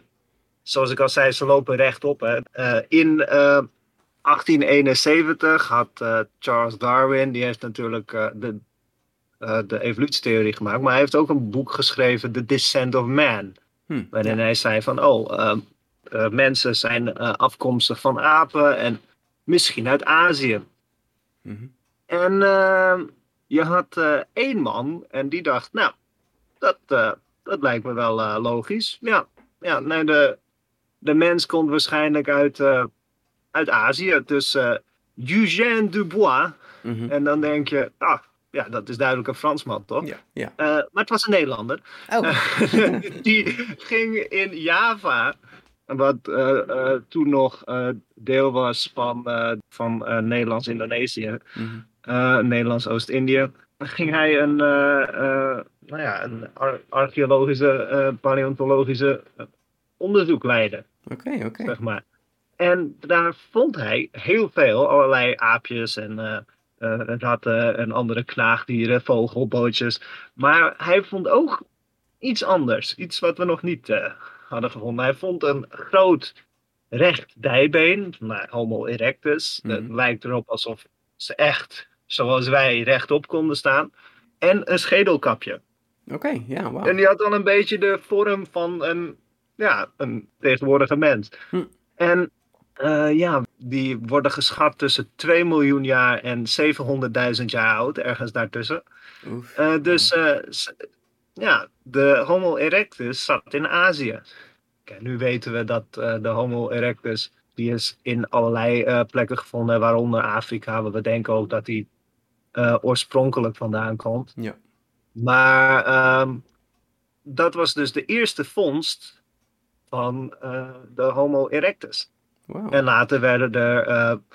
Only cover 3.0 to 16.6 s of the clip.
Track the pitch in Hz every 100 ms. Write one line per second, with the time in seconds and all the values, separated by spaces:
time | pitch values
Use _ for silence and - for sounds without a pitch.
3 | 160 156 - 143 143 143 123 _ _ _
4 | _ _ 143 147 - 156 139 143 139 127
5 | 151 160 156 160 160 160 - 120 117 -
6 | 117 113 110 _ - 120 117 107 123 127
7 | 135 135 135 120 123 117 120 107 117 113
8 | 107 113 110 110 117 107 - _ _ _
9 | _ _ _ _ 113 113 101 110 120 113
10 | 143 - 123 113 107 107 104 113 131 127
11 | 143 170 151 143 110 123 127 - - -
12 | 123 120 123 120 113 135 - 135 127 127
13 | 120 139 143 107 98 - _ _ - 143
14 | 92 110 110 110 113 113 117 110 120 -
15 | 143 113 110 104 110 107 - _ _ _
16 | - 110 110 117 135 131